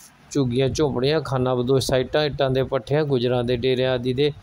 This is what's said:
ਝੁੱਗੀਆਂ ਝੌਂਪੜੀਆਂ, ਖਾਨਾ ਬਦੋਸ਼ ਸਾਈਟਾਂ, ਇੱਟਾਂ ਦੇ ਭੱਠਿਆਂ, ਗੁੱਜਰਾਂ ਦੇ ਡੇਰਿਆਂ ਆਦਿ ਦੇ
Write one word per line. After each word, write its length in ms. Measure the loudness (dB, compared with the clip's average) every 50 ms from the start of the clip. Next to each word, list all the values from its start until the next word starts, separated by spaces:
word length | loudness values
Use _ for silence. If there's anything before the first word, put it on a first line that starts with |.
| -20 -20 -20 -20 -12 -6
ਝੁੱਗੀਆਂ 380 | -2 0 0 0 0 0 0 0
ਝੌਂਪੜੀਆਂ, 520 | 0 0 0 0 0 0 0 0 0 0
ਖਾਨਾ 340 | -2 -2 -2 -2 0 0 0
ਬਦੋਸ਼ 320 | 0 2 2 2 2 2
ਸਾਈਟਾਂ, 360 | 2 0 0 0 0 0 0 0
ਇੱਟਾਂ 240 | 0 0 0 0 0
ਦੇ 140 | 0 0 0
ਭੱਠਿਆਂ, 380 | 0 -2 -4 -2 0 0 0 0
ਗੁੱਜਰਾਂ 380 | 2 0 0 2 2 0 0 0
ਦੇ 140 | 0 0
ਡੇਰਿਆਂ 360 | 0 0 0 0 0 0 0 0
ਆਦਿ 200 | -2 -2 -2 0
ਦੇ 180 | 0 0 0 -2 -6